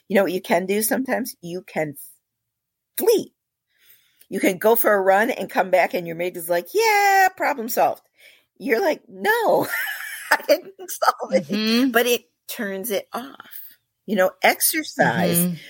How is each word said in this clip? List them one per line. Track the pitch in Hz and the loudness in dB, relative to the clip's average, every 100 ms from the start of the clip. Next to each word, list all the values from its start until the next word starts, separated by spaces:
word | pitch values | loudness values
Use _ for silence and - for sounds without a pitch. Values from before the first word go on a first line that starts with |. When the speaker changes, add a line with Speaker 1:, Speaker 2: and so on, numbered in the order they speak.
| - | -2
Speaker 1:
You | 196 | 0
know | |
what | 180 | 2
you | 180 | -2
can | - 180 | 0 0
do | 185 208 | 0 -2
sometimes? | 214 208 262 208 262 - | -2 -2 -2 -4 -6 -10
You | 175 180 | -12 -12
can | - - 156 143 - - _ _ _ _ _ _ _ - | -8 -6 -6 -8 -18 -20 _ _ _ _ _ _ _ 0
flee. | 427 392 - _ _ _ _ _ _ _ _ _ - | 4 2 0 _ _ _ _ _ _ _ _ _ -10
You | 190 | -2
can | - 180 | 0 2
go | 208 240 | 2 4
for | 247 | 2
a | 202 | 4
run | 190 196 240 | 4 4 2
and | - 190 | -2 -4
come | - 185 | -4 2
back | 180 165 | 2 2
and | 180 170 | -2 -6
your | 165 | -6
amygdala's | 180 180 165 | -6 -6 -4
like, | 175 175 | -4 -2
"Yeah, | 392 453 415 403 392 381 370 | 0 2 4 4 4 4 2
problem | 320 277 226 | -2 -2 -4
solved." | - 160 - _ _ _ _ _ - | 0 0 0 _ _ _ _ _ -10
You're | 190 453 | -2 0
like, | 381 - - | 0 -2 -8
"No, | 185 381 466 403 165 - - - - | -4 0 2 2 2 0 -6 -8 -10
<laughs> | - - - | -14 -10 -4
I | - - | -2 2
didn't | 311 381 - 359 | 0 -2 -16 -14
solve | - - - 233 | -4 -2 -2 -2
it." | 247 147 | -2 -2
Speaker 2:
Mm-hmm. | 208 220 233 262 | -2 0 2 2
Speaker 1:
But | 233 247 | 2 2
it | 233 _ _ - | 0 _ _ -14
turns | - 202 196 208 | -10 -8 -6 -4
it | 196 - | -6 -6
off. | 220 - - - - - _ _ _ - | -10 -12 -18 -20 -20 -20 _ _ _ -4
You | 196 | 0
know, | 185 - | 0 2
exercise. | 208 349 - 330 302 - 131 143 175 175 | 0 2 0 -2 -4 0 2 2 2 2
Speaker 2:
Mm-hmm. | 180 160 | 0 -2